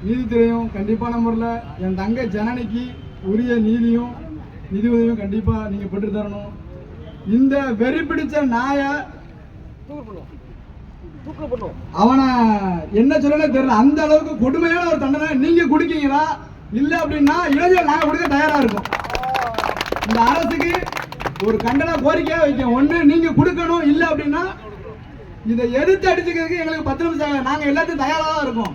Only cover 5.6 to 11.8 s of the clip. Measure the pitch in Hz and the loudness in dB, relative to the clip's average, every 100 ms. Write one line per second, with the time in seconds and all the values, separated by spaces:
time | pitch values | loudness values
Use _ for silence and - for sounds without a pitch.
5.6 | 214 202 196 202 208 208 208 202 202 - | -4 -8 -6 -4 -4 -4 -6 -8 -12 -14
6.6 | - - - - - - 190 226 269 277 | -16 -16 -16 -16 -16 -12 0 4 4 4
7.6 | 269 214 247 311 285 311 269 302 277 233 | 0 0 2 0 -2 -2 0 0 2 0
8.6 | 262 285 277 294 - - - - - - | 0 0 0 -2 -6 -16 -18 -20 -20 -18
9.6 | - - - 294 220 185 139 - - - | -18 -18 -16 -14 -14 -16 -16 -18 -18 -20
10.6 | - - - - - - 285 311 302 240 | -18 -18 -18 -18 -18 -16 -16 -12 -8 -6
11.6 | 190 - | -8 -12